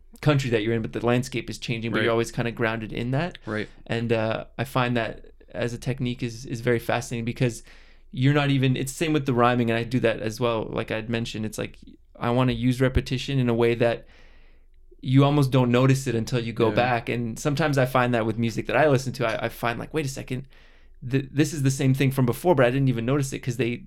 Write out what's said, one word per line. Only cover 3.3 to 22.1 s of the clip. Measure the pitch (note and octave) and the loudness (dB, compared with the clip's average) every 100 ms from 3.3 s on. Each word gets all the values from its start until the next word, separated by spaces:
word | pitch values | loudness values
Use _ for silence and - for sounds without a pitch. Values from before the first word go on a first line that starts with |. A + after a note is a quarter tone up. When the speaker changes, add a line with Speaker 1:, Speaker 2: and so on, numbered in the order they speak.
| - - | -8 -8
Speaker 2:
Right. | G#2+ - - - | -6 -6 -10 -4
Speaker 1:
And, | A2+ A#2 | -2 0
uh, | A2+ A2 G#2+ - - | 0 0 -4 -8 -8
I | B2 | -4
find | B2+ B2 A#2+ | 0 0 0
that | A2 - - - - | -2 -6 -18 -20 -16
as | - A#2+ | -6 -6
a | A#2 | -4
technique | C3 B2 B2 A#2+ | -6 -4 -4 -4
is, | A#2+ A2+ C3 | -8 -8 -10
is | A2+ | -4
very | B2+ A#2 | 0 0
fascinating, | - A#2 - A#2 A#2 | 0 -4 -2 -6 -6
because | A#2 B2+ A#2+ - - - - - | 0 -2 -2 -16 -20 -20 -20 -16
you're | B2+ C3+ D3 | 0 2 4
not | C#3+ | 2
even, | C#3 C3 B2+ | 2 2 0
it's | C3 | -2
the | - | -4
same | E3 | 0
with | D3+ C#3 | 0 2
the | |
rhyming, | B2 A#2+ B2 A#2 | 4 4 4 2
and | A2+ | 0
I | |
do | A#2 B2+ | 0 0
that | A2+ - | 2 0
as | A2 A2 | -4 -2
well. | A#2+ A2+ - | -2 0 -2
Like | A2+ A2+ | -4 -4
I'd | A2 A2 | -6 -4
mentioned, | A#2 A#2 G#2+ G#2+ | -4 -4 -6 -6
it's | - | -6
like, | A2 - - - _ - | -8 -10 -20 -20 _ -6
I | A#2 | -2
wanna | B2 B2+ | 2 2
use | A#2 B2 B2 | 2 0 2
repetition | C3 C3 - B2+ - C#3 | 2 2 0 -6 -2 0
in | B2 | 2
a | |
way | A#2 A#2 A#2 | 4 2 4
that | A#2 - - - - - - - - - - - | 0 0 -8 -20 -20 -20 -20 -20 -20 -20 -20 -12
you | - C3 C#3+ | 2 6 6
almost | D3 C3 | 4 4
don't | C3 A#2+ | 4 4
notice | B2 C3+ C3+ C3 | 4 4 4 2
it | A2+ | -2
until | A2 B2+ | 0 -2
you | A2+ | -4
go | A2 A2+ | 2 2
Speaker 2:
Yeah. | A2 | 4
Speaker 1:
back. | B2 A#2 - | 2 0 -2
And | A#2+ A#2 A2+ | -4 -4 -4
sometimes | D3+ C#3+ D3+ C#3 | -4 0 2 2
I | B2+ | 2
find | C3 B2 | 2 2
that | A#2 A2+ | 2 0
with | G#2+ | 0
music | A#2 A2+ A2+ | -2 -2 -2
that | A2+ | 2
I | D3+ | 4
listen | C3 B2+ | 4 0
to, | B2+ A2+ | -4 -2
I, | G#2+ A#2 | -2 -4
I | |
find, | - A#2+ A#2 | -4 -4 -4
like, | A2+ | -6
"Wait | D#3 C3+ | -6 -6
a | |
second, | C3 - B2+ C3+ - - - - - B2 | -8 -8 -8 -10 -20 -20 -20 -20 -16 -2
th-, | C3 C3+ | -2 -2
this | C3 D3 | 0 0
is | D3 | 2
the | C3+ | 0
same | C3+ C3+ | 2 2
thing | C3 C#3 | 2 2